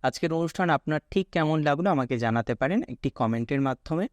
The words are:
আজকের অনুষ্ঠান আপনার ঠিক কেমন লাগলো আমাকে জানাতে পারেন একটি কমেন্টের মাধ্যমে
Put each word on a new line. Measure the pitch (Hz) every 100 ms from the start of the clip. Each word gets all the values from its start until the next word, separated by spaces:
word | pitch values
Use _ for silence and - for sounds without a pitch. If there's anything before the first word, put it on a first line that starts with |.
আজকের | 160 - 170
অনুষ্ঠান | 165 165 - 180
আপনার | 147 - 156 _
ঠিক | - 190
কেমন | 175 156 156
লাগলো | 147 143 185
আমাকে | 160 123 127
জানাতে | 117 113 117 120
পারেন | 135 196 -
একটি | 123 139
কমেন্টের | - 117 117 117 139
মাধ্যমে | 139 127 - 160 208